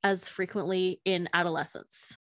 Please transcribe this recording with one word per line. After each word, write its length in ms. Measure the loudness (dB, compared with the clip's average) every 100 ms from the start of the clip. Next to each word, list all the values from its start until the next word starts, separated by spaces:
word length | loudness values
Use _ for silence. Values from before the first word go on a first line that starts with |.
as 260 | 2 2 -2
frequently 720 | -4 -4 -2 0 2 2 0
in 240 | 0 0 2
adolescence. 840 | 2 2 0 -4 -6 -12 -12 -12 -14 _